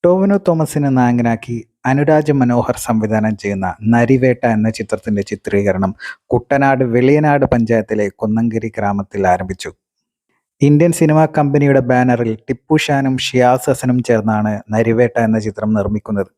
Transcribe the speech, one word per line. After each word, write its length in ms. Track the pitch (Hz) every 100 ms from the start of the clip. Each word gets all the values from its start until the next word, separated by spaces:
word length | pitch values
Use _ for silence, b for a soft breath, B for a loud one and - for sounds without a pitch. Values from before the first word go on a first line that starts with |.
| 175
ടോവിനോ 340 | 185 196 196 196
തോമസിനെ 420 | 165 156 160 143
നായകനാക്കി 760 | 131 123 120 120 113 - 117 - _ 127
അനുരാജ് 460 | 135 151 156 151
മനോഹർ 460 | 143 120 120 120 123
സംവിധാനം 600 | - 113 107 110 107 104
ചെയ്യുന്ന 380 | 101 98 92 -
നരിവേട്ട 640 | 110 117 120 131 127 120 123
എന്ന 240 | 110 110
ചിത്രത്തിന്റെ 520 | 110 107 107 - 104
ചിത്രീകരണം 760 | 98 101 - 101 101 95 98 - B B _
കുട്ടനാട് 580 | 123 - 139 139 135
വെളിയനാട് 640 | 127 113 127 147 151 143 131
പഞ്ചായത്തിലെ 640 | 123 113 113 107 107 104
കുന്നംകരി 600 | _ 110 110 117 113 113 107
ഗ്രാമത്തിൽ 500 | 101 101 98 101 95
ആരംഭിച്ചു. 460 | 90 92 95 - - _ _ _ _ _ _ _ _
ഇന്ത്യൻ 300 | 139 147 170
സിനിമാ 340 | 170 160 151 156
കമ്പനിയുടെ 540 | 156 143 143 143 139
ബാനറിൽ 560 | 127 127 127 120 117 110
ടിപ്പു 420 | - 127 _ 156
ഷാനും 400 | - 139 135 131
ഷിയാസ് 520 | - 127 123 131 -
ഹസനും 340 | 127 127 127
ചേർന്നാണ് 580 | 117 113 104 107 107 104 -
നരിവേട്ട 480 | 110 113 113 120 120
എന്ന 200 | 113 110
ചിത്രം 340 | 107 101 107
നിർമ്മിക്കുന്നത്. 540 | 107 98 104 - 101 95